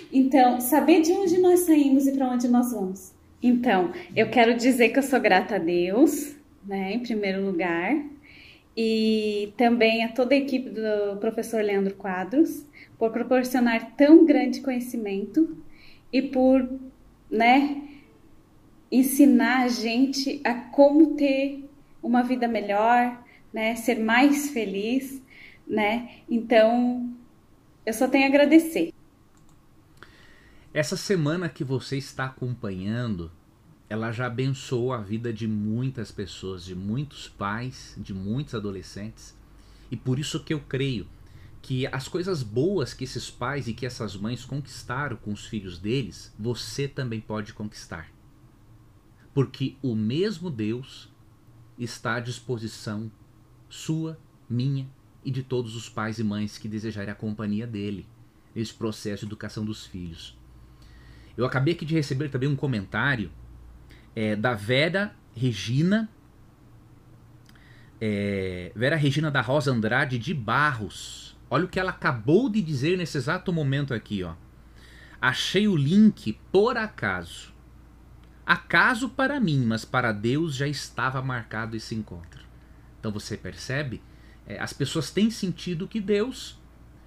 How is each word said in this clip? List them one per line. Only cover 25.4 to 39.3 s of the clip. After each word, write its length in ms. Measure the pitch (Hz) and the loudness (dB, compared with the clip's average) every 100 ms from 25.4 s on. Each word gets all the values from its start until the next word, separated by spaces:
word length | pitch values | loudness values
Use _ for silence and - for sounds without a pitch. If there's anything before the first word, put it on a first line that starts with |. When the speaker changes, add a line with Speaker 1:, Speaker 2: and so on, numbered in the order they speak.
| - - - | -20 -18 -4
Speaker 1:
né? 540 | 220 208 240 - - - | 0 2 0 -4 -14 -2
Então, 840 | 233 220 226 220 240 247 247 247 - - _ _ _ _ _ | -2 4 6 6 6 2 0 -6 -10 -18 _ _ _ _ _
eu 80 | - | -6
só 160 | 226 262 | 0 2
tenho 160 | 269 | 4
a 40 | 269 | 6
agradecer. 640 | 285 285 320 - 185 165 - - _ _ _ - - _ _ _ - - - - - - - - | 6 8 8 6 -2 -4 -6 -20 _ _ _ -20 -20 _ _ _ -20 -20 -20 -20 -20 -20 -20 -8
Speaker 2:
Essa 240 | 151 147 185 | -4 -2 -4
semana 540 | - 190 147 170 165 | -2 0 0 -2 -4
que 120 | - | -6
você 360 | 135 131 - 139 | -4 -4 -4 -8
está 260 | 135 - | -8 -8
acompanhando, 1080 | 131 - 127 120 104 92 98 113 123 92 82 - _ _ _ - - | -8 -6 -8 -6 -8 -6 -4 -4 -4 -6 -8 -14 _ _ _ -20 -10
ela 200 | 107 113 | -8 -6
já 140 | 113 | -4
abençoou 720 | 127 117 135 135 - 123 123 | -6 -2 -4 -4 -4 -2 -2
a 80 | 120 | -4
vida 280 | 98 110 120 | -6 -6 -6
de 160 | 110 113 | -6 -4
muitas 640 | 107 107 113 131 131 104 | -2 -2 -2 -4 -6 -10
pessoas, 540 | - 95 - 95 92 | -10 -12 -10 -10 -10
de 100 | 90 | -10
muitos 540 | 90 98 120 147 - - | -8 -6 -6 -6 -12 -18
pais, 680 | - 101 110 127 - - - | -8 -6 -4 -8 -12 -16 -16
de 160 | 104 | -12
muitos 400 | 95 98 120 147 | -8 -6 -6 -6
adolescentes. 840 | 117 101 95 85 98 104 - - | -6 -6 -8 -12 -12 -12 -14 -20